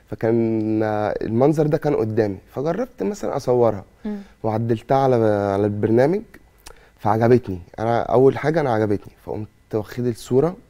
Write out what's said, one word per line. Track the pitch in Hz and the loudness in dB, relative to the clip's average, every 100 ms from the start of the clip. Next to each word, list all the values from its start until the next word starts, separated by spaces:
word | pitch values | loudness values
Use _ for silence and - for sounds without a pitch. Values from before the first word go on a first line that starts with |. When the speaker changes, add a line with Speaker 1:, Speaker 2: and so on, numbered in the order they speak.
| _ | _
Speaker 1:
فكان، | 110 113 117 113 113 107 110 | -4 0 2 2 0 0 0
آه، | 107 107 104 - | -2 -2 -2 -4
المنظر | - 113 139 160 151 | -2 2 4 4 0
ده | 151 | 0
كان | 147 147 | 0 -2
قدامي، | 113 107 104 95 - | 0 0 0 -2 -10
فجربت | 123 147 175 254 - | -8 -4 -4 -6 -6
مثلًا | 196 208 214 - | -6 -6 -6 -4
أصورها، | - 123 117 101 - _ | 0 2 2 0 -8 _
Speaker 2:
مم. | 214 208 202 _ | -10 -10 -12 _
Speaker 1:
وعدلتها | 110 110 117 113 - 135 | -4 -2 -2 -4 0 0
على، | 135 120 110 104 101 | 2 2 2 2 0
على | 98 | 0
البرنامج، | 104 104 107 113 139 196 - - _ _ - - - _ | -2 0 2 4 2 0 -6 -18 _ _ -20 -20 -20 _
فعجبتني. | 107 110 117 123 - 90 87 - | -2 2 4 4 2 -8 -12 -6
أنا | 113 117 | -2 -2
أول | - 120 135 131 | 2 4 4 4
حاجة | 143 160 | 0 -2
أنا | 143 | 0
عجبتني، | 110 107 101 - - | 0 0 -2 -6 -18
فقمت | - - 107 _ _ | -12 -10 -10 _ _
واخد | 113 104 - 123 | -8 -6 -6 -6
الصورة. | 113 - 123 156 185 | -6 -2 0 0 -2